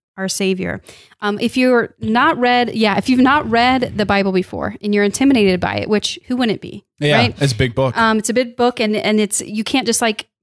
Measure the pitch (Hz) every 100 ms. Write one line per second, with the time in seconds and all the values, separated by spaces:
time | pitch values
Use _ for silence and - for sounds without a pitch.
0 | _ - 190 - 190 185 180 185 - -
1 | - _ 208 202 233 254 254 240 - -
2 | 220 233 302 277 247 247 240 220 214 -
3 | 220 254 254 294 220 233 247 262 247 -
4 | 202 202 196 185 190 - 202 214 208 208
5 | 202 - 269 254 196 180 - 101 - 208
6 | - - - 254 233 156 - 202 - -
7 | 147 220 240 - 139 113 131 123 131 160
8 | 226 220 208 233 240 240 240 247 214 214
9 | 208 214 208 - - 214 214 262 226 220
10 | 233 220 - _